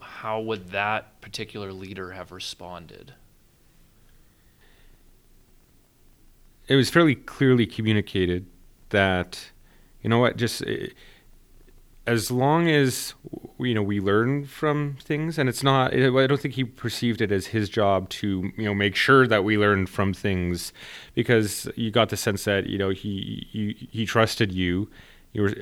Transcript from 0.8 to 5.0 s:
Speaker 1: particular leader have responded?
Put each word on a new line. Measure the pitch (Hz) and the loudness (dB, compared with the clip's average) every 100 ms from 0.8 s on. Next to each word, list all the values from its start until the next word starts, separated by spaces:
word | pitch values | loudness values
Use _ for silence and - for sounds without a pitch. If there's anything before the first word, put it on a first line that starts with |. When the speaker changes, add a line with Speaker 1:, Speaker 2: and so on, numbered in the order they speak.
| 104 107 - _ | -2 -4 -6 _
Speaker 1:
particular | - - 107 107 98 | -16 -12 -12 -12 -12
leader | 95 95 95 90 | -12 -14 -12 -12
have | 92 90 | -14 -16
responded? | 92 - - 90 87 82 50 73 - _ _ _ _ _ _ _ _ _ - _ _ _ _ _ _ - - | -14 -14 -14 -14 -16 -16 -20 -20 -20 _ _ _ _ _ _ _ _ _ -20 _ _ _ _ _ _ -20 -20